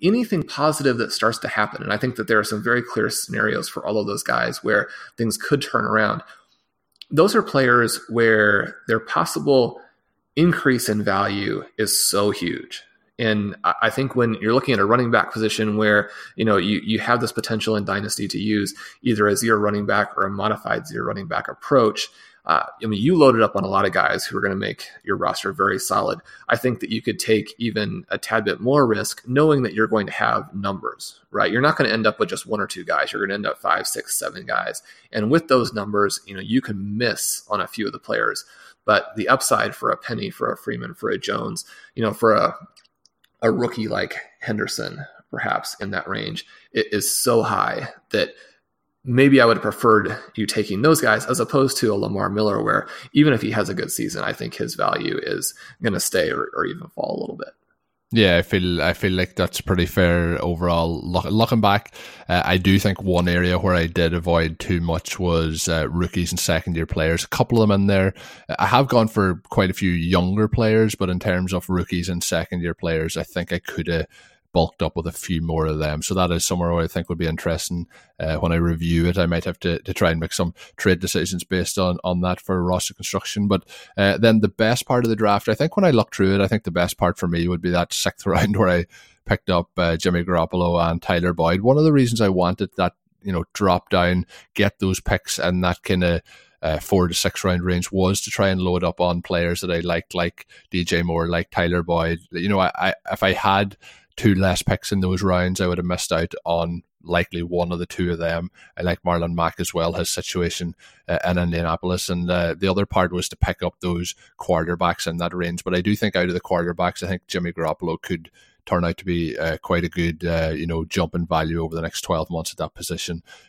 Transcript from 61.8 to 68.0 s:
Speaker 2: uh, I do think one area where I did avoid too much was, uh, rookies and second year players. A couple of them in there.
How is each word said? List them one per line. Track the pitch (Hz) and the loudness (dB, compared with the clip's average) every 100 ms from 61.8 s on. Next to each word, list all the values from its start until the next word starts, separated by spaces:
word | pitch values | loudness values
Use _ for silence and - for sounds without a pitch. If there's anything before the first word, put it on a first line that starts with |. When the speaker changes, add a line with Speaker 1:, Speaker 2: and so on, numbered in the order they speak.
| - - - - - | -2 -14 -20 -16 -2
Speaker 2:
uh, | 87 | 0
I | - 92 | 2 2
do | 92 98 | 4 4
think | 104 92 | 2 -2
one | 95 87 87 | 0 2 2
area | 87 90 90 | 2 2 2
where | 92 90 | 2 2
I | 85 | 2
did | 87 82 | 2 2
avoid | 85 87 85 82 80 | 0 2 2 2 -2
too | - 87 | -2 0
much | 85 80 - - | 0 -2 -4 -4
was, | 90 82 80 78 92 | 0 2 0 -2 -2
uh, | 80 69 | 0 0
rookies | 87 85 90 85 | -2 -2 -2 -4
and | 90 | -2
second | - 80 - | 0 -2 -2
year | 82 80 | -4 -2
players. | 85 80 82 | 0 0 0
A | - | -2
couple | - 123 117 | -2 2 4
of | 107 | 4
them | 98 | 4
in | 101 | 4
there. | 98 | 4